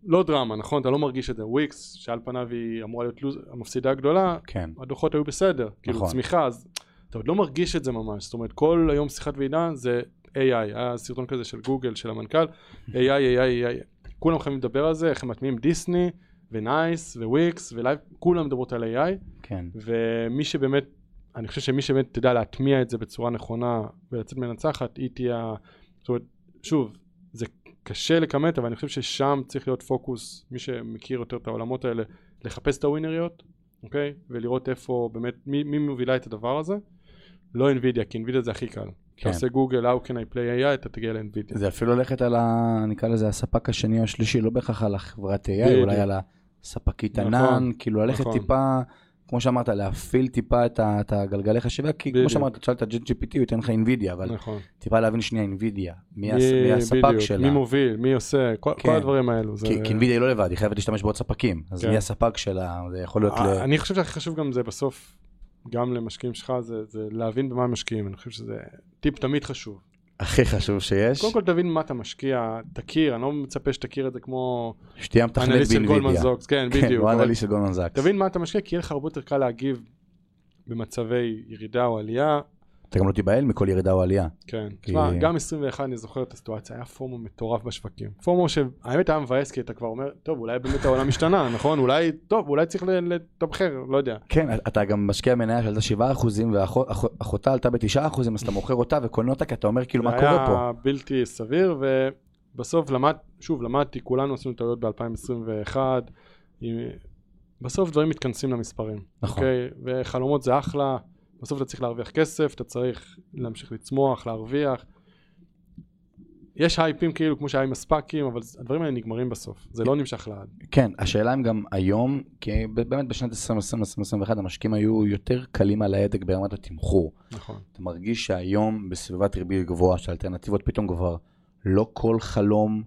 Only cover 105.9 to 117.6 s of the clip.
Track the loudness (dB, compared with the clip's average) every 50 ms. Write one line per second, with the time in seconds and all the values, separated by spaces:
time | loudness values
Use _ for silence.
105.9 | 2 0 -2 -4 -14 _ _ _ -20 _ _ _ _ _ -8 -6 -6 -4 -6 -8
106.9 | -10 -12 -18 -20 -20 _ _ _ _ _ _ _ _ _ -12 -8 -2 0 0 0
107.9 | 2 2 2 2 0 -2 -4 -6 -4 -2 -4 -2 -2 -2 -4 -8 -8 -8 -8 -8
108.9 | -8 -10 -12 _ _ _ -6 -6 -2 0 0 2 2 0 -2 -4 -10 -10 -8 -6
109.9 | -4 -4 -4 -4 -4 -2 0 2 0 0 2 2 2 2 2 0 -2 -2 0 0
110.9 | 0 -4 -6 -10 -20 _ _ _ _ _ -8 -6 -4 -4 -4 -6 -6 -6 -4 -4
111.9 | -4 -4 -8 -6 2 0 0 0 2 0 -2 -2 0 -6 -12 -8 -4 -2 -2 -2
112.9 | -4 -6 -12 -20 -20 -20 -20 _ -10 -8 -8 -8 -8 -12 -14 -14 -14 -14 -10 -4
113.9 | 2 2 4 4 2 0 -4 -6 -6 -6 -8 -2 -2 0 0 0 -2 -2 -6 -16
114.9 | -20 _ _ _ _ _ _ _ _ _ -20 _ _ _ _ _ -20 -20 -20 _
115.9 | _ _ _ _ _ -20 -20 _ -20 -20 -20 -20 _ 0 2 2 4 4 2 2
116.9 | 2 0 0 -2 0 2 0 0 0 0 -4 -2 0 0